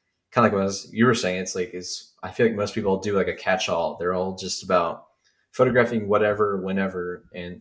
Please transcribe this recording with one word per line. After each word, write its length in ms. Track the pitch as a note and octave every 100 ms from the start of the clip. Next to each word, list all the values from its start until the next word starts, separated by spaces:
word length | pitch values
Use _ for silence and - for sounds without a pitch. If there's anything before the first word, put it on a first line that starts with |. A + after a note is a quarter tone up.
| _ _ _
kinda 140 | B2 A2
like 60 |
what 80 | G2
I 20 |
was, 240 | G2 F#2 -
you 120 | G#2 B2
were 80 |
saying, 260 | A2 F#2+ F#2
it's 140 | F2+
like, 180 | F#2+ F2
is 400 | F2+ F2+ - - _
I 80 | F2+
feel 160 | - A2+
like 100 | G2+
most 180 | G#2
people 240 | A2 G2+ F#2+
do, 160 | G#2 G2
like, 120 | F2
a 60 |
catch-all. 600 | - G2 F#2 - E2+ D#2+ D2+
They're 160 | F2
all 200 | F#2 F#2+ F#2
just 260 | F#2 -
about 440 | F#2 F2+ E2+ - - _ _ _ _
photographing 560 | - B2+ B2 A#2 A#2 G2+
whatever, 520 | G#2 G#2 G#2 G#2 G2
whenever, 600 | F#2 G2 F#2+ F#2 F2 F2 _
and, 260 | F2+ F2+ F2+